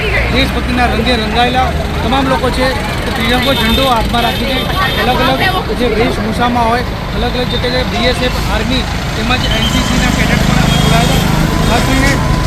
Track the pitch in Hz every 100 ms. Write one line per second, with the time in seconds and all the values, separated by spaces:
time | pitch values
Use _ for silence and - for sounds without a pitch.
0 | - 147 - 254 269 247 240 247 240 214
1 | 220 240 214 220 247 254 254 - - -
2 | 226 269 269 254 254 262 262 254 - -
3 | - - 226 247 254 254 226 233 269 226
4 | 202 233 233 - 254 254 - - - -
5 | 247 254 254 262 381 370 - 214 240 214
6 | 247 - 214 220 240 240 226 240 247 -
7 | - - 240 240 247 240 247 254 202 180
8 | 247 - 247 - - 214 220 254 - -
9 | - - - 247 - 220 220 - - -
10 | 254 - - - - - - - - 226
11 | 240 - - - - - - 233 262 262
12 | 277 247 - -